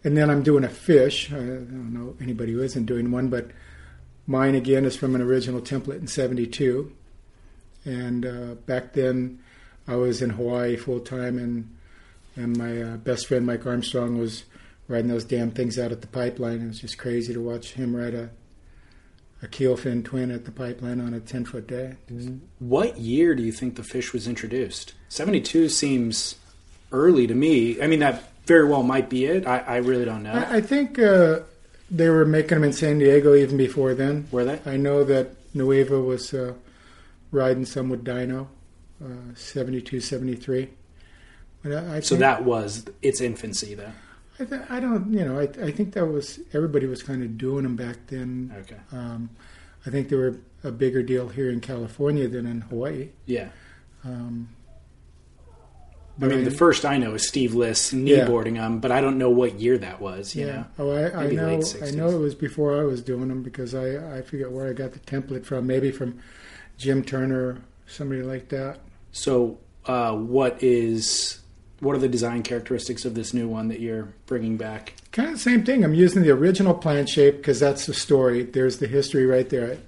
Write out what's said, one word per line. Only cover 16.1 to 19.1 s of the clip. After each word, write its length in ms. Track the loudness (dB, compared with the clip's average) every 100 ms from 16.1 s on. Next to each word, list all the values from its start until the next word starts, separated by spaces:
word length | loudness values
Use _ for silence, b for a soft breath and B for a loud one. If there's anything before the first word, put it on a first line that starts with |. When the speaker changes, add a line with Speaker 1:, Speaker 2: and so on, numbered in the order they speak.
| -4 -4 -4 -6 -6
Speaker 1:
It 40 | -8
was 120 | -10
just 180 | -14 -10
crazy 340 | -4 -4 -4
to 80 | -6
watch 340 | -6 -8 -10
him 200 | -6 -4
ride 200 | -4 -4
a, 160 | -8 -10 -16 -20 -20 b b b b b